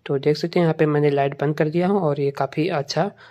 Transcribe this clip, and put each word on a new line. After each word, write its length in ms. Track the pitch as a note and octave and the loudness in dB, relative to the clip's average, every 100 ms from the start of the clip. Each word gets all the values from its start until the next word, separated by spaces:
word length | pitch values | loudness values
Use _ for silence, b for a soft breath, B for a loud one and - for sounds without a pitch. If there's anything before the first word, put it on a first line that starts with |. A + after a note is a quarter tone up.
| - | -6
तो 120 | C#3 | -2
देख 180 | D3 D3+ | 0 0
सकते 220 | E3+ F3+ | 0 2
हैं 60 | E3 | 2
यहाँ 100 | D#3+ | 2
पे 100 | D3+ | 2
मैंने 220 | D3 D3 | 2 2
light 300 | C#3 C#3 C#3+ | 2 0 0
बंद 160 | C#3+ D3 | -2 0
कर 120 | D#3 | 0
दिया 180 | E3+ F3+ | 0 0
हूँ 140 | G3+ | 0
और 180 | D#3+ C#3+ | 0 0
ये 120 | C#3 | -2
काफ़ी 340 | C#3 C#3 - E3 | -2 -4 -2 -2
अच्छा 380 | D#3+ - D3+ G3 B B | -2 -4 -2 -4 B B